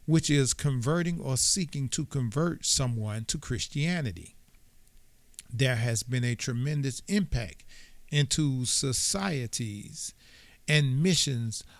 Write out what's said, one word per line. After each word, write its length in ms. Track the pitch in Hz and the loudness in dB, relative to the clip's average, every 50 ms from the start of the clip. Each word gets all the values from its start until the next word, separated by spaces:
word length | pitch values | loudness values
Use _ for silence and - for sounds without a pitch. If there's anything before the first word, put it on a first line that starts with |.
| - | 0
which 240 | 151 160 160 - - | 4 4 4 4 4
is 240 | 147 143 131 120 - | 4 4 4 4 2
converting 680 | - - 143 131 123 110 139 160 175 170 175 175 165 | 0 0 0 0 0 0 2 2 2 2 0 -2 -4
or 180 | 139 135 131 | -2 -2 0
seeking 520 | 123 - - - 196 175 - - 143 135 120 | 2 2 2 2 2 0 -2 -2 -4 -4 -2
to 160 | - - 147 | -2 -4 -4
convert 600 | - - 139 123 113 - 143 165 175 160 - - | -2 -2 -2 -2 0 0 0 0 0 0 -2 -2
someone 600 | - - - 135 123 117 113 107 107 104 110 110 | 0 0 2 2 0 0 -2 -2 -4 -4 -4 -4
to 120 | - - | -4 -6
Christianity. 1000 | 151 - - 123 104 - - - 143 147 170 180 170 143 110 85 82 - - - - - _ - - - - - - - - - - - - - - _ - - - - - | -4 -4 -4 -4 -4 -4 -4 -2 -2 0 0 0 0 -2 -4 -6 -8 -12 -16 -20 -20 -20 _ -20 -20 -20 -20 -20 -20 -20 -20 -20 -20 -20 -20 -20 -20 _ -12 -10 -10 -8 -4
There 280 | 120 113 139 127 123 | 0 2 2 4 4
has 260 | 113 117 120 117 107 - | 2 2 2 0 0 -2
been 200 | 120 127 123 120 | 0 0 0 2
a 100 | 120 120 | 2 0
tremendous 680 | - - 131 117 120 127 147 151 147 135 135 - - - | 0 -2 -2 -2 0 0 0 0 0 0 -2 -4 -6 -4
impact 560 | - 196 208 180 - - 120 110 90 - - - - - - - - - - - - | 0 0 0 2 0 0 -2 -2 -4 -8 -14 -18 -18 -18 -18 -18 -20 -20 -20 -8 -2
into 560 | 147 147 143 - - 160 151 143 131 127 123 | 2 2 2 2 2 2 2 2 2 0 0
societies 1500 | 113 - - 143 135 123 - - - - 196 196 196 160 135 120 110 - - 120 107 101 104 - - 151 - - - - - - - - - - - - - - | 0 0 0 0 0 0 0 0 0 0 0 0 -2 -2 -2 -4 -4 -4 -4 -4 -6 -6 -8 -10 -12 -12 -12 -12 -12 -12 -16 -20 -20 -20 -20 -20 -20 -20 -8 0
and 340 | - 151 151 143 131 127 139 | 2 4 4 4 4 2 4
missions 640 | 165 190 170 - - 143 131 117 117 110 107 - - - - | 4 4 4 4 2 2 0 -2 -2 -4 -4 -6 -10 -14 -20